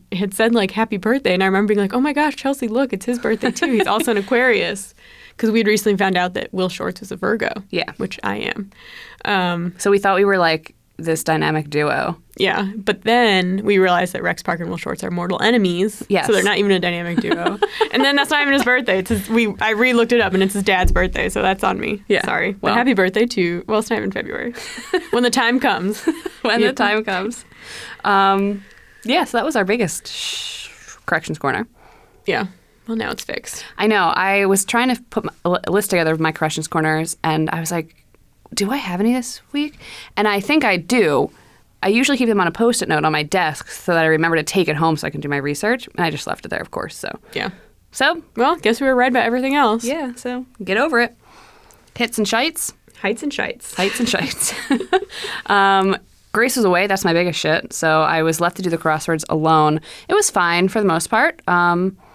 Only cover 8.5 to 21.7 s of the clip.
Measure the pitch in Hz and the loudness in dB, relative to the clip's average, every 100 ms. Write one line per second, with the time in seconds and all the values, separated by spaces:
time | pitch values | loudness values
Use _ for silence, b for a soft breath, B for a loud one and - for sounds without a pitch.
8.5 | - 196 B B B B B - 202 180 | -6 -10 B B B B B -4 -2 0
9.5 | 175 175 175 202 202 196 190 202 190 165 | -2 -4 -2 2 2 4 4 4 4 2
10.5 | 160 - _ _ - 165 160 165 160 156 | 0 -4 _ _ -8 -4 -2 0 0 0
11.5 | 156 151 143 147 127 - 170 - - 190 | -2 -2 -2 0 0 -2 -6 -12 -4 -2
12.5 | - 196 220 196 202 220 233 233 190 180 | 0 -4 -4 -4 -2 2 4 4 2 0
13.5 | 190 208 196 185 175 180 185 175 170 - | 0 2 4 4 2 0 -2 -4 -4 -4
14.5 | 170 170 170 - - 185 175 175 180 214 | -6 -4 -6 -6 -6 -6 -4 -4 0 2
15.5 | 240 185 175 208 - - 190 - 196 190 | 4 2 2 -2 -4 -2 0 2 2 2
16.5 | 202 202 190 175 170 170 170 - 339 339 | 2 2 2 0 -4 -4 -2 -2 -2 -2
17.5 | 202 415 B 440 - 277 285 277 294 285 | -2 -4 B -2 0 2 2 0 0 2
18.5 | 277 240 254 240 190 185 214 202 226 220 | 2 2 0 2 0 0 -2 0 2 2
19.5 | 202 220 214 254 233 226 240 190 190 190 | 0 0 2 2 4 4 2 2 2 0
20.5 | 202 196 185 185 180 185 - 180 208 190 | 0 0 2 4 4 2 0 -2 0 0
21.5 | 190 - | 0 0